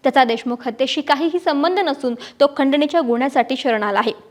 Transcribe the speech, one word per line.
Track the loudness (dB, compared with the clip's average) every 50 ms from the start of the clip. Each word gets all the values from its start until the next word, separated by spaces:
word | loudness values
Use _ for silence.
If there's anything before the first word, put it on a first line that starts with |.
| 0
त्याचा | 2 4 4 4
देशमुख | 4 0 -4 -4 -6 -6 -4 -6
हत्येशी | -8 -4 -2 -2 -2 -2 -4
काहीही | 0 0 0 0 0 -2 -2 -2
संबंध | -2 0 0 0 0 0 0 0
नसून | 0 -2 -2 -2 -4 -6 -6
तो | -6 -10 -18 0 _ 2 2 2
खंडणीच्या | 0 0 2 2 2 0 2 0 0
गुन्ह्यासाठी | 0 2 0 0 0 0 0 0 0 0 -4
शरण | -2 0 -2 0 0 0
आला | 0 0 0
आहे. | 0 0 -4 -6 -16 -20